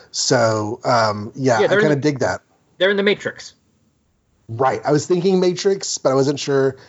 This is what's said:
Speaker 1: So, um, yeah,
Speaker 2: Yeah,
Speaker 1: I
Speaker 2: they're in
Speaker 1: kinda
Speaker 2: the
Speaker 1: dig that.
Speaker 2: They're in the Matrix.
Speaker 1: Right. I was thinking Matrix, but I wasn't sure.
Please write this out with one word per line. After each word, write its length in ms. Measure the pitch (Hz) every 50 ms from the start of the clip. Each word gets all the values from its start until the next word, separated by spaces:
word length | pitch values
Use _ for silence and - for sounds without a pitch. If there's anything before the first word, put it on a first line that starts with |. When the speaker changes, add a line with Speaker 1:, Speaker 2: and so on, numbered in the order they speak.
| - _
Speaker 1:
So, 680 | - - - - 139 123 117 110 110 110 107 107 117 - -
um, 480 | 139 123 117 113 107 104 107 104 117 -
yeah, 260 | 143 131 131 120 110
Speaker 2:
Yeah, 40 | 101
Speaker 1:
I 40 | -
Speaker 2:
they're 100 | 185 202
in 60 | 185
Speaker 1:
kinda 100 | 156 147
Speaker 2:
the 60 | 135 123
Speaker 1:
dig 160 | 151 143 127
that. 240 | 117 92 90 - - _ _ _ _ _ _
Speaker 2:
They're 140 | - 175 190
in 80 | 208 196
the 40 | 196
Matrix. 520 | 208 196 - - - - - - - - _ _ _ _ _ _ _ _ _ _ _ _ _ _ _ _ _ _ -
Speaker 1:
Right. 320 | 113 113 131 131 127 - -
I 80 | 139 147
was 140 | 147 139
thinking 340 | - 180 180 165 196 190 185
Matrix, 560 | 180 180 180 - - 202 196 196 - - -
but 160 | - - 143 135
I 20 |
wasn't 240 | 135 135 139 147 131
sure. 380 | - - 139 135 135 135 131 - -